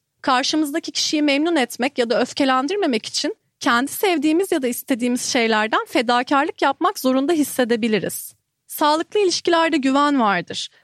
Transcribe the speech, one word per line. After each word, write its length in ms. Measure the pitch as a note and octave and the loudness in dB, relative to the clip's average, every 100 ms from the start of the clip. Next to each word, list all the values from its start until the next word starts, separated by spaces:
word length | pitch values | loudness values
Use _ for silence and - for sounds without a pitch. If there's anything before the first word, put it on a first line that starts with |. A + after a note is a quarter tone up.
| _ _ | _ _
Karşımızdaki 720 | - B3+ C4+ D#4 D4+ D#4 D#4+ | 0 0 2 0 0 -2 -6
kişiyi 300 | - - D#4 | -6 -2 0
memnun 340 | D4 C#4 D#4+ D#4+ | 2 2 2 0
etmek 420 | A#3+ - B3+ - | -2 -2 -4 -2
ya 120 | A#3 | 0
da 120 | G#3 | 0
öfkelendirmemek 840 | B3+ - C4+ C4 C#4+ G4+ F4 A3+ - | -2 0 0 2 0 -2 0 -2 -4
için 300 | - D4 G#4+ _ _ | -6 -6 -6 _ _
kendi 320 | - A#3+ C#4 | 0 0 0
sevdiğimiz 600 | - G4+ E4 D4+ D#4+ G4 | -2 0 2 2 0 0
ya 100 | E4 | -2
da 60 | B3 | -2
istediğimiz 540 | B3 - B3 B3 B3 | -6 -4 -2 0 -2
şeylerden 640 | - B3+ A3+ G#3+ A3 E4+ A4+ | -2 0 2 2 2 -2 0
fedakarlık 760 | D#4 A#3+ A#3+ B3+ C#4 D#4 - | -2 2 0 2 0 0 0
yapmak 380 | D4 C4+ F4+ G#4 | -2 0 -2 0
zorunda 340 | C4 C4 C#4 | 0 2 2
hissedebiliriz. 1040 | E4+ C#4 - A#3+ A#3 A3+ G#3 - - - _ _ _ _ | 0 0 0 0 0 0 0 -2 -8 -14 _ _ _ _
Sağlıklı 520 | - D4 D#4 E4+ G#4+ | -2 2 2 0 0
ilişkilerde 580 | G4 - - E4 E4 D4+ | 0 0 0 2 2 2
güven 420 | C4 C4+ D4 C#4 | 2 2 2 2
vardır. 500 | A3 F3+ - F#3 - _ | 2 0 -4 -10 -12 _